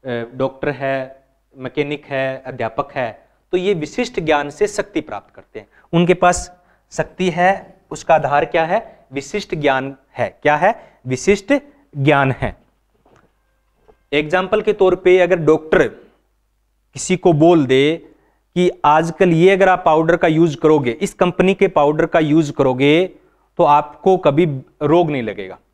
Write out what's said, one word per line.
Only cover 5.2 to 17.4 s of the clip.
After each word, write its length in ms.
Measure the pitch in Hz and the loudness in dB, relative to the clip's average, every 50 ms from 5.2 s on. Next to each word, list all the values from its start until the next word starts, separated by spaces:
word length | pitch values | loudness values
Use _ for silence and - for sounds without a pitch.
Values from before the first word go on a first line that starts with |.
| _ _ _ | _ _ _
करते 240 | - - _ _ 110 | -20 -20 _ _ -20
हैं। 80 | 107 _ _ _ _ _ - | -20 _ _ _ _ _ 0
उनके 200 | 165 175 165 180 | 0 2 2 2
पास 500 | 175 - 180 180 - - - - _ _ _ _ _ _ _ | 2 4 2 2 0 -6 -12 -18 _ _ _ _ _ _ _
शक्ति 380 | - - 156 - - _ 190 185 | -8 -8 -8 -8 -6 _ -4 -4
है, 520 | 160 175 175 185 196 185 - - - _ _ _ | 0 2 2 2 2 0 -6 -20 -20 _ _ _
उसका 240 | - 151 - - 165 | -16 -16 0 2 2
आधार 300 | 156 151 135 143 143 156 | 2 2 0 -2 -2 -2
क्या 200 | 156 - 170 160 | 0 -2 -2 -2
है? 400 | 160 180 220 226 - - _ _ _ | 0 -2 -4 -4 -8 -20 _ _ _
विशिष्ट 440 | 131 139 135 - - 208 196 _ - | -12 -12 -12 -8 -10 -10 -8 _ -10
ज्ञान 400 | 160 147 143 135 131 131 135 139 _ _ _ _ - | -4 -2 -2 0 -2 -4 -8 -12 _ _ _ _ -6
है। 220 | 120 98 - _ _ | -6 -6 -6 _ _
क्या 120 | 147 147 | 0 0
है? 440 | 151 165 202 233 - - - _ _ _ 127 | 2 2 0 -2 -2 -10 -20 _ _ _ -8
विशिष्ट 460 | 127 127 - - 208 196 - - 277 285 - - _ _ _ _ _ 147 | -8 -4 0 0 0 0 0 -2 -2 -2 -2 -8 _ _ _ _ _ -2
ज्ञान 340 | 135 143 143 139 139 131 | 0 2 2 2 2 0
है। 260 | 123 - - 107 87 _ _ _ _ _ _ _ _ _ _ _ _ _ _ _ _ _ _ _ _ _ _ _ _ _ _ _ - _ _ _ - | -2 -4 -6 -8 -8 _ _ _ _ _ _ _ _ _ _ _ _ _ _ _ _ _ _ _ _ _ _ _ _ _ _ _ -20 _ _ _ -4
एग्जांपल 480 | 147 151 151 160 185 190 185 - 214 | -4 -2 -2 -2 -2 -2 0 -2 -2
के 120 | 208 214 208 | -2 -2 0
तौर 220 | 208 190 185 175 | 2 2 2 2
पे 240 | 185 - 185 180 185 | 2 2 4 4 4
अगर 200 | 180 175 185 175 | 4 2 0 0
डॉक्टर 480 | 160 147 156 156 - - - 185 147 110 - - - _ _ _ _ _ _ _ _ _ _ _ _ _ _ _ _ _ _ | 2 2 0 0 0 0 0 2 2 0 -2 -12 -20 _ _ _ _ _ _ _ _ _ _ _ _ _ _ _ _ _ _
किसी 240 | - - - 180 175 | -14 -4 -4 -4 0
को 160 | - 185 170 | 2 2 4
बोल 320 | 147 | 4